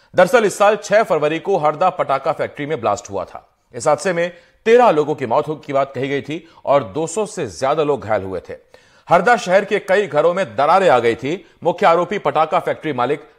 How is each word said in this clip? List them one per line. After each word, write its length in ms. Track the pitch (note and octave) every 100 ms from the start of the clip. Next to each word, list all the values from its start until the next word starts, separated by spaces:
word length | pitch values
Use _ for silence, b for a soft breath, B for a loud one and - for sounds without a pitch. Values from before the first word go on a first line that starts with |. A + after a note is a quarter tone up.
| _ -
दरअसल 280 | F3+ A#3+
इस 140 | G#3 -
साल 180 | G#3 G#3+
छह 260 | - G#3
फरवरी 360 | A3 E3 D3+ D#3+
को 180 | F3+ F#3+
हरदा 340 | D3+ D3+ F3+
पटाखा 420 | F3+ C#3 - E3
फैक्ट्री 340 | D3+ A#2+ - C#3+
में 140 | D#3
ब्लास्ट 300 | A2 G2+ -
हुआ 140 | G2
था। 260 | E2+ - - _ _
इस 140 | A#2+ A#2
हादसे 240 | D3 G3
में 200 | E3+ F3 F3 b b
तेरह 260 | - A#3+ A#3+
लोगों 240 | D#3+ D3
की 120 | C#3 B2
मौत 220 | B2 D3+
हो-, 160 | D#3
की 80 | -
बात 200 | C3+ C#3
कही 140 | B2+ C3+
गई 140 | C#3
थी 260 | C3+ D#3+ B B
और 200 | - C#3
दो 220 | A2 F#2+ D#3+
सौ 200 | - G#3
से 200 | - C3
ज्यादा 360 | E2 C3 D#3
लोग 180 | D3 C3+
घायल 220 | G2 G#2+
हुए 180 | F#2+ F#2 -
थे। 60 | E2+ _ b b b -
हरदा 280 | E3+ F#3+ A#3+
शहर 280 | F#3+ F#3+
के 140 | G3+ G3+
कई 280 | - F#3+ G3
घरों 280 | D3 D#3+
में 220 | F3 E3+ G#2+
दरारें 320 | D3 F#3 F#3
आ 100 | B2+
गई 160 | A#2
थी। 320 | A2+ C3+ F#3 b b
मुख्य 220 | D3+ E3+ G3
आरोपी 320 | E3+ E3+ G3+
पटाखा 400 | D3+ C#3 D#3+ F3
फैक्ट्री 340 | D#3+ C3+ D#3
मालिक 320 | B2+ B2 D3+ -